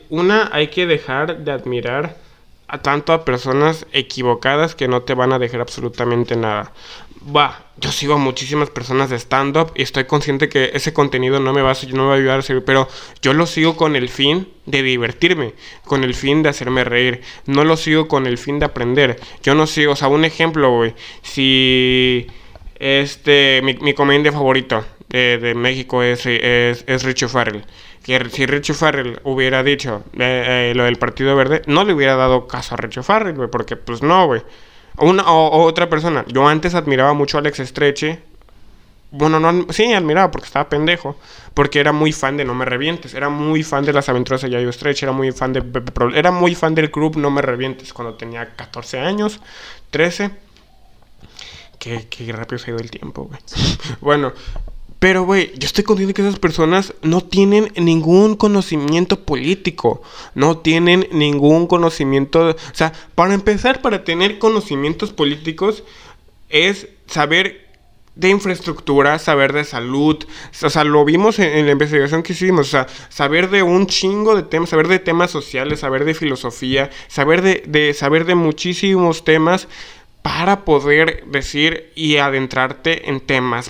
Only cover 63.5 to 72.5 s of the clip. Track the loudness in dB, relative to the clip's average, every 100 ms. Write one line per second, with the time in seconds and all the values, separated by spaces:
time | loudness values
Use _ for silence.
63.5 | 0 0 0 -2 -2 -2 0 0 2 2
64.5 | 2 -2 -4 -2 -4 -6 -2 -2 -2 -8
65.5 | -2 -2 -2 -10 -20 -20 -20 _ _ -2
66.5 | 2 2 0 -10 -20 -10 -4 0 0 0
67.5 | -6 -20 _ _ _ _ -2 0 2 0
68.5 | -6 -6 -8 0 2 4 2 0 2 2
69.5 | 0 -4 -6 -4 0 0 0 -6 -18 -18
70.5 | -4 -2 0 2 4 4 4 4 2 2
71.5 | 2 2 2 2 2 2 0 -2 -2 2